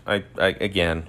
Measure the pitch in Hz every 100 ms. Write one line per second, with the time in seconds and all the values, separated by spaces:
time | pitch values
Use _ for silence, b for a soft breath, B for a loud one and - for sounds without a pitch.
0 | - 101 - - 95 82 104 95 85 82